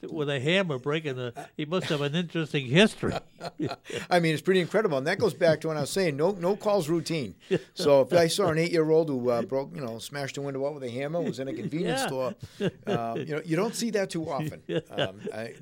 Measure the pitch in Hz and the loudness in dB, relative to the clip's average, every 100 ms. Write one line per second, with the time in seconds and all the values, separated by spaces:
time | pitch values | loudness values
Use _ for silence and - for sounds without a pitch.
0 | 180 160 143 139 143 190 180 127 139 160 | -10 -4 -2 0 2 2 2 -2 -2 -2
1 | 151 127 123 - - - 147 180 151 147 | -2 -6 -6 -8 -14 -8 -2 -2 0 0
2 | 143 165 170 165 156 151 127 156 214 - | 0 -2 -2 -4 -2 -2 2 6 4 4
3 | 113 - - - - - 135 - - 117 | -4 -4 -8 -14 -14 -6 -6 -6 -8 -8
4 | - 180 165 151 180 190 165 190 214 135 | 0 2 4 2 2 2 4 2 2 0
5 | 147 202 208 135 165 151 160 156 135 190 | 0 2 0 4 4 4 0 -2 -2 2
6 | 180 139 175 196 175 202 214 202 147 170 | 0 2 0 2 0 0 2 2 2 -2
7 | - 160 107 - - 190 - - 151 139 | 0 -4 -4 -10 -2 -2 -2 -2 6 6
8 | 127 170 165 185 185 160 175 170 156 160 | 6 6 4 4 2 2 2 2 4 4
9 | 156 131 120 117 113 135 147 165 120 113 | 4 0 2 0 0 -4 -4 -8 -8 -8
10 | - 143 135 143 139 135 143 147 127 120 | -10 -8 -6 -6 -6 -4 -4 -4 -8 -6
11 | 143 170 160 113 135 - 202 165 185 262 | -4 -2 -2 -4 -6 -6 -4 -2 -2 0
12 | 226 131 127 - - - 202 - - 180 | -2 -2 -4 -6 -14 -4 -4 -4 -2 -2
13 | 117 131 156 151 170 160 220 - 233 202 | -2 -4 -4 -6 -2 0 0 -2 -2 0
14 | 190 170 160 139 151 - - 170 - - | -2 -4 -4 -4 -6 -8 -4 -4 -4 -4
15 | 101 98 - 110 117 - | -4 -4 -10 -8 -10 -12